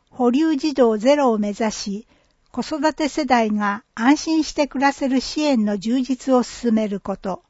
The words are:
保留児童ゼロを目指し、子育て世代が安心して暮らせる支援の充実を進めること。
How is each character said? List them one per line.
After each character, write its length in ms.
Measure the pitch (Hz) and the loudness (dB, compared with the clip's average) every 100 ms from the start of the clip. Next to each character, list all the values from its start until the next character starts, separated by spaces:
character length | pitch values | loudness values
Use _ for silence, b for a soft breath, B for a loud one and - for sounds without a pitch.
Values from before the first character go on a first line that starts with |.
| _ | _
保 220 | - 247 | 0 2
留 240 | 254 320 285 | 4 2 2
児 180 | 311 | 0
童 240 | 277 233 214 | 2 2 4
ゼ 200 | 233 294 | 2 4
ロ 140 | 262 | 2
を 60 | 220 | 2
目 120 | 208 | -2
指 220 | 202 220 | -2 -4
し、 360 | - - 202 - _ _ _ _ - | -4 -8 -8 -12 _ _ _ _ -8
子 60 | |
育 320 | - 302 311 | -6 0 -2
て 160 | 302 302 | 0 -2
世 160 | - 269 | -2 0
代 240 | 247 220 | 0 2
が 340 | 208 208 202 _ - | -2 -2 -6 _ -2
安 200 | 240 302 | 2 2
心 280 | 320 320 | 2 0
し 100 | 294 | 0
て 140 | - 285 | -2 -2
暮 120 | 254 | 0
ら 140 | 277 | 0
せ 160 | - 277 | 0 0
る 120 | 262 | 0
支 200 | - 302 | -2 -2
援 240 | 302 254 208 | 0 2 0
の 140 | 208 | -2
充 220 | 220 262 | -2 -2
実 340 | 254 254 269 254 | -2 -4 2 2
を 80 | |
進 320 | 233 - 240 220 | 0 -4 0 0
め 120 | 208 | 0
る 120 | 202 | -6
こ 180 | - 190 | -8 -8
と。 240 | 196 180 | -8 -8